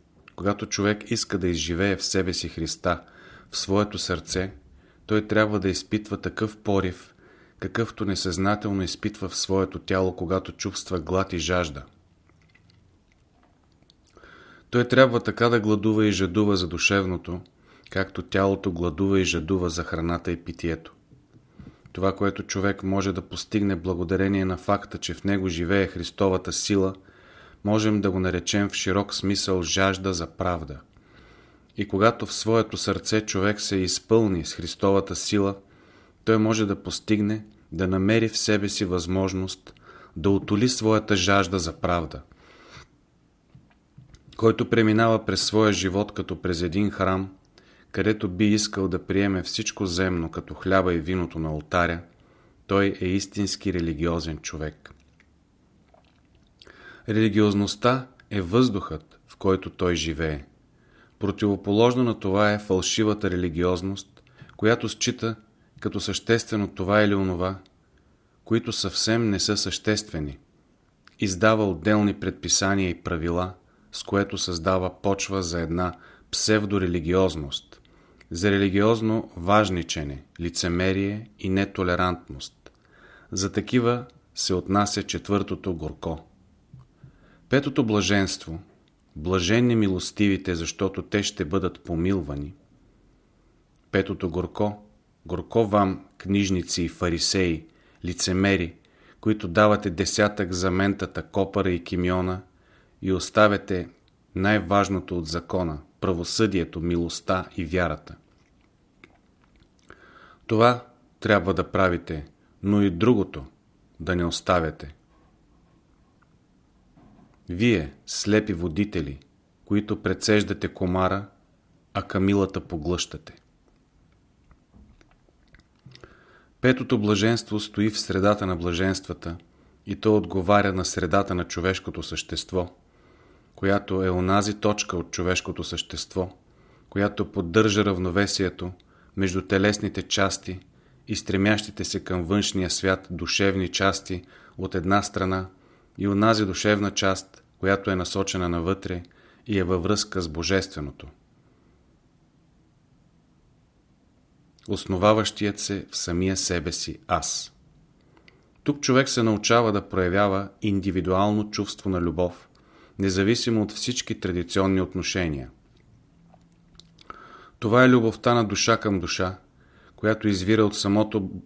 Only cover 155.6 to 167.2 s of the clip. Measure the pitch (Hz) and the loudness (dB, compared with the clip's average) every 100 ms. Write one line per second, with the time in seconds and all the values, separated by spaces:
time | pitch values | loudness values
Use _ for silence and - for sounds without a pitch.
155.6 | - 98 - - - 87 92 95 - 87 | -6 -6 -8 -8 -4 0 0 0 -2 -2
156.6 | 80 - - - - - - - - _ | -4 -6 -8 -10 -4 -2 -2 -6 -10 _
157.6 | _ _ _ _ _ _ _ - _ _ | _ _ _ _ _ _ _ -20 _ _
158.6 | - 143 - 127 135 - 113 104 - 120 | -4 -2 2 2 2 2 2 2 2 4
159.6 | 113 101 95 92 90 95 101 95 98 - | 4 0 -2 0 2 2 2 0 -4 -6
160.6 | 107 98 92 90 87 92 104 107 104 104 | -2 0 0 -2 0 2 2 2 -2 -4
161.6 | 98 - 98 92 87 80 90 - - _ | -6 -6 -4 -2 0 0 -2 -4 -20 _
162.6 | _ - - - 98 92 98 117 - 110 | _ -20 -16 -4 0 2 2 2 2 0
163.6 | 101 - - 120 - 110 95 87 85 98 | 0 -4 -6 -4 -6 -6 -4 -4 -2 0
164.6 | 95 95 90 92 85 95 85 69 62 - | 2 2 0 -4 -4 -2 -2 -4 -8 -16
165.6 | _ _ _ _ _ _ _ - _ _ | _ _ _ _ _ _ _ -20 _ _
166.6 | _ - - - - - | _ -20 -20 -20 -20 -20